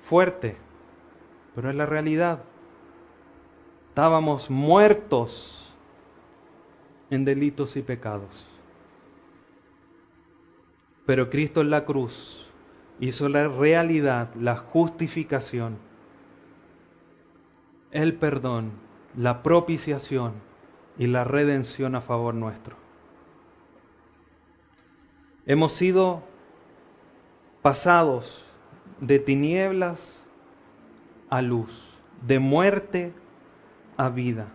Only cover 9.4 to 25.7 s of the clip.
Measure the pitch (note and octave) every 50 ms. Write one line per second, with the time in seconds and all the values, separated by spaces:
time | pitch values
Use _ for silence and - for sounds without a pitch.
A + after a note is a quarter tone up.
9.4 | _ _ _ _ _ _ _ _ _ _ _ _ _ _ _ _ _ _ _ _
10.4 | _ _ _ _ _ _ _ _ _ _ _ _ _ - C3 C3 B2+ B2 C3 C#3
11.4 | D3+ C#3+ - E3 D3+ D3 D3+ D3 D3 - C#3+ C#3 B2 A2+ - - - - - -
12.4 | - - - - - - - - - - - - B2+ B2+ B2 - D3 C#3 C#3+ D3
13.4 | D3 D3+ C3 B2+ C#3+ D3+ D#3+ E3+ E3+ E3 E3 D#3 C#3+ C3+ B2+ A#2+ A#2+ A#2 - A#2
14.4 | A#2 B2 A#2+ - - - - E3 E3+ E3 E3 - E3+ D#3+ - E3 D3+ - D3 C3
15.4 | - - - A#2+ A#2 A2+ A2 G#2 - - - - - - - - - - - -
16.4 | - - - - _ - - _ _ _ _ _ _ _ _ _ _ _ _ _
17.4 | _ _ _ _ _ _ _ _ _ _ - D3+ D#3 E3 D#3+ E3 D#3+ D3+ C#3+ C#3
18.4 | B2 B2+ A#2+ A2+ A2+ A2 G#2+ - - - - - - - - B2 A#2+ B2 A#2+ A#2+
19.4 | - D#3 E3+ E3+ E3+ E3+ E3 D3+ - D#3 C#3+ C#3 - - C3+ C3 A#2+ A2+ G#2+ G#2
20.4 | - - - - - - - - - - - - B2 A#2+ B2 B2+ B2 B2 C3 C#3+
21.4 | D3 C#3+ C#3+ C3+ B2+ - - - C3+ C3 B2+ B2 A#2 - A#2+ A#2 A#2 A#2 A#2 A2+
22.4 | A2+ A2 G#2 - - - - - - - - - - - - - - - - -
23.4 | _ _ _ _ _ _ _ - _ _ _ _ _ _ _ _ _ _ _ _
24.4 | _ _ _ _ _ _ _ _ _ _ _ _ _ _ _ _ _ _ - -
25.4 | _ - C#3 D#3 D#3+ D3+